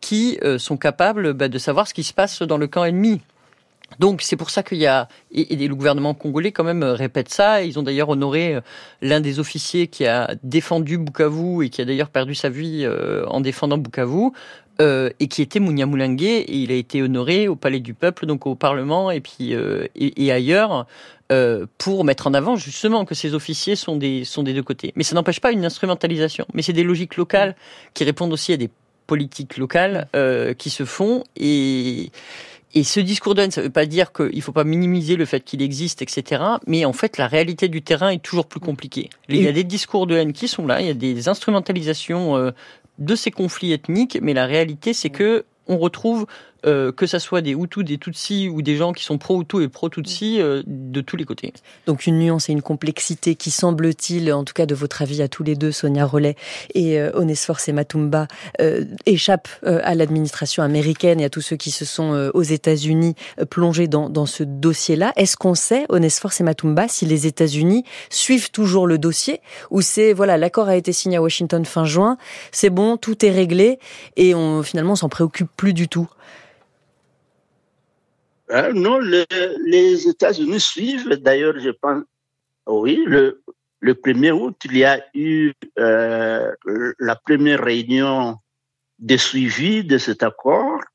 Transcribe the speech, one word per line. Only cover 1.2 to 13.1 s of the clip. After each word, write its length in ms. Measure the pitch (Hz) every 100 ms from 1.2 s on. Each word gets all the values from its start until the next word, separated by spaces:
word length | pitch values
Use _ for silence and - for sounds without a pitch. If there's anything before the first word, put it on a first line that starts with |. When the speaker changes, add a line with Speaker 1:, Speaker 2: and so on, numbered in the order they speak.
| 165
Speaker 1:
bah, 140 | 135 135
de 100 | 123
savoir 300 | - 143 208
ce 60 |
qui 100 | -
se 80 | 151
passe 300 | - 196 -
dans 160 | 165 151
le 100 | 147
camp 160 | 175
ennemi. 380 | 170 180 220 185 - _ _ _ _ _ - -
Donc 240 | 185 185
c'est 120 | - 156
pour 140 | 160
ça 140 | -
qu'il 160 | 190 175
y 80 | 147
a, 200 | 131 120 - _
et, 320 | - 151 156
et 40 | 143
le 80 | 135
gouvernement 380 | 143 143 147
congolais 380 | 147 151 143 180
quand 120 | 202
même, 200 | 165 170
euh, 120 | 139 120
répète 340 | 131 139 123
ça. 320 | - 208 214
Ils 160 | 175 143
ont 60 |
d'ailleurs 260 | 139 139 151
honoré, 460 | 143 139 151 170 135
euh, 60 | - - - _
l'un 200 | 135 151
des 180 | 147 139
officiers 480 | 147 156 - 175 165
qui 180 | - 123
a 280 | 120 117 -
défendu 540 | 127 160 - 165 151 170
Bukavu 640 | 151 143 151 156 175 175
et 60 | 135
qui 120 | -
a 40 | 123
d'ailleurs 240 | 135 147
perdu 260 | 131 131 143
sa 140 | 139
vie, 320 | 127 160 156
euh, 400 | 127 - -